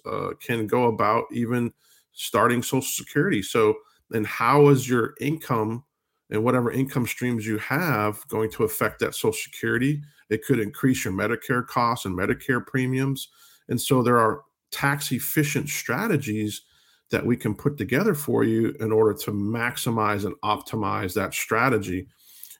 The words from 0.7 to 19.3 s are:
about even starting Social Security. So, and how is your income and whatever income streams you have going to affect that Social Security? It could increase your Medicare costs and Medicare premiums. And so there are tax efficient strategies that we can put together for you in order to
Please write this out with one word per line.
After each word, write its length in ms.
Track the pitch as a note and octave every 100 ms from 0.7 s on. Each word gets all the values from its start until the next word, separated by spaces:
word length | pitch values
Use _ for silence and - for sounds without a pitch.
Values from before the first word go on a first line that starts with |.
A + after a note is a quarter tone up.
| A#2+ A#2+
about 360 | G#2+ G#2+ A2+ -
even 400 | A#2+ A#2 B2 A#2+ - _ _ _
starting 500 | - - A2 A#2 A#2+
Social 200 | A#2 C3
Security. 580 | B2+ - - C#3+ F#3 B2+
So, 360 | F#2+ A#2 G#2+ A2 - _ -
and 140 | A2+ G#2
how 420 | - A#2+ C#3+ C#3+
is 200 | C3+ A#2
your 260 | B2 A2+ -
income 640 | C3 D#3 - A#2+ G#2+ A#2 - _ _ _ _
and 120 | G#2+
whatever 300 | A#2 B2+ A#2
income 340 | B2 C3+ C3 A2+
streams 400 | - B2 A#2 G#2+
you 120 | G#2+
have 680 | - C3+ F3 A2+ G#2+ G#2+ -
going 240 | A2+ A2
to 140 | -
affect 340 | G#2+ - A2 -
that 160 | A2+
Social 180 | - A#2
Security? 680 | - - - A2+ A#2 C3 D3 - _ -
It 160 | -
could 140 | - B2
increase 460 | G#2 - C3+ B2
your 100 | A2
Medicare 500 | F#2+ G#2+ A#2 - B2
costs 400 | B2 - A#2 A#2+
and 140 | G2 F2+
Medicare 480 | G2+ B2 - B2 -
premiums. 640 | C3 B2+ C3 C3+ C3+ - _ - _ -
And 120 | B2
so 220 | - C3
there 160 | A#2+ A#2+
are 240 | A2 G#2 - _ _
tax 400 | - C#3+ C#3+ -
efficient 560 | B2 - - D3 E3 D3
strategies 920 | - - B2 A3+ E3 A2 G#2+ G#2+ G#2+ - _ _ _ _
that 140 | A#2
we 120 | - B2
can 180 | A2+
put 240 | G#2 D3 D3
together 360 | F#2 B2+ G#3+
for 280 | D3+ C#3+ A#2
you 320 | A#2 A2 A2+ -
in 100 | A2+
order 240 | A2 A2
to 160 | G2+ -